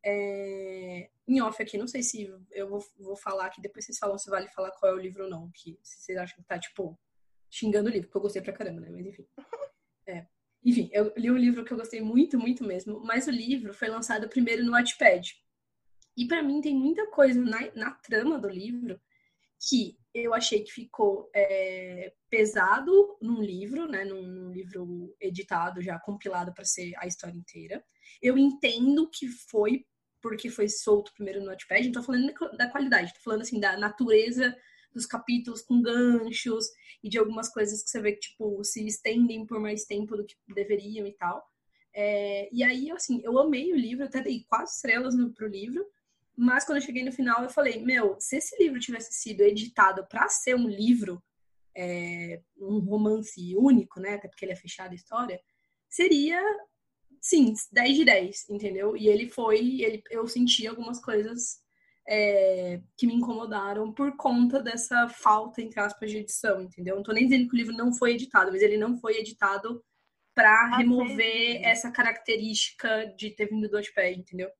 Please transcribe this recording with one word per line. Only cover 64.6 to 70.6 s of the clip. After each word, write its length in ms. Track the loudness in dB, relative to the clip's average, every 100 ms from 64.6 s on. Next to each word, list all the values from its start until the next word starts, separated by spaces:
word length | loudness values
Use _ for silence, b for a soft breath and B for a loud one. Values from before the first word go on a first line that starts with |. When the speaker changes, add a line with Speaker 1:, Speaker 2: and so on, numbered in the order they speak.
Speaker 1:
dessa 460 | -2 -6 0 2 2
falta, 540 | 2 4 4 2 -8
entre 180 | -8 -2
aspas, 300 | -4 -4 -6
de 80 | -6
edição, 420 | -6 -4 0 0
entendeu? 360 | -2 -10 -6 -6
Não 60 |
tô 100 | -2
nem 120 | 2 6
dizendo 220 | 6 4
que 60 |
o 20 | 0
livro 180 | -2
não 200 | -2 -2
foi 180 | 2 2
editado, 400 | 2 2 4 4
mas 80 | 4
ele 160 | 4 4
não 220 | 0 -2
foi 180 | -2 -2
editado 640 | -4 -2 -2 0 -6 -10 _ _ _ _ _
pra 340 | 6 8 8